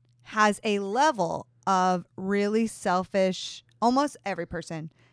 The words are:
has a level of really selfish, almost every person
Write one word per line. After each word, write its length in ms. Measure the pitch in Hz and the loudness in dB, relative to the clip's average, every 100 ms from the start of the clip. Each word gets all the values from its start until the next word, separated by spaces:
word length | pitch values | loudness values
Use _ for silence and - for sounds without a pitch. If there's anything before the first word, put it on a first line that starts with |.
| _ _ | _ _
has 360 | - 214 214 202 | -6 2 2 2
a 160 | 220 202 | 0 -2
level 680 | 196 226 311 226 165 - - _ - | 0 2 2 2 -2 -4 -8 _ 0
of 400 | 185 185 180 - - | 2 4 0 -4 -10
really 500 | 190 202 202 214 226 | -2 0 2 2 0
selfish, 960 | - 196 180 185 196 190 175 - - _ - | -2 0 0 0 0 2 0 -8 -14 _ -2
almost 360 | 233 262 294 - 202 | 2 2 0 -4 -8
every 200 | 175 170 | -6 -6
person 440 | 175 - 165 165 _ _ | -8 -8 -10 -10 _ _